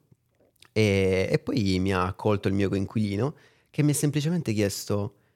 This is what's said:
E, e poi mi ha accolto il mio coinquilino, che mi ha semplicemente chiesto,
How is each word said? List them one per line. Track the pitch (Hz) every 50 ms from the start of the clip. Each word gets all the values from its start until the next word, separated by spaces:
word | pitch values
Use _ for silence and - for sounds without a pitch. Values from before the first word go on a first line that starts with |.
| _ _ _ _ _ _ _ _ _ _ _ _ - _
E, | - 107 110 104 98 98 95 95 92 92 92 -
e | 127 -
poi | - - - 131 101 95 92 92
mi | 92 98 95
ha | 92 90
accolto | 92 - - - 107 104 98 - 101
il | 98
mio | 98 98 92
coinquilino, | 95 95 98 - - 110 107 101 98 101 123 151 - - - _ _ _ _ _
che | - -
mi | 147 147
ha | 143
semplicemente | - 156 147 127 151 143 160 180 170 - 117
chiesto, | 107 107 104 98 - - - - 104 101 101 98 - _ _ _ _